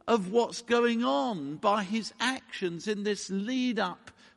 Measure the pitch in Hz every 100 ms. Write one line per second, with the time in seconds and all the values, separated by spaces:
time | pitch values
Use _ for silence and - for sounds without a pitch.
0 | - 226 180 233 - - - 240 240 233
1 | 247 277 254 190 139 151 208 214 185 220
2 | 196 - 233 262 - - 185 170 208 208
3 | 208 202 - 196 208 262 254 220 185 -
4 | - - -